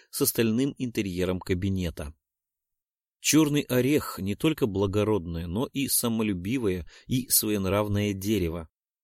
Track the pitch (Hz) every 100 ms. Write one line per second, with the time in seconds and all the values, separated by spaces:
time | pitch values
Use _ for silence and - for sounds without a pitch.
0 | _ - 139 - 113 113 139 - 127 117
1 | 98 87 90 92 - 90 98 95 85 -
2 | 80 - _ _ _ _ _ _ _ _
3 | _ _ - 151 147 147 - 127 127 151
4 | - - 95 101 160 156 120 95 101 104
5 | 104 104 82 82 85 101 139 139 127 -
6 | 120 113 107 90 95 131 104 92 - -
7 | - 127 - - 110 104 92 101 104 101
8 | 104 98 101 104 82 82 82 _ _ _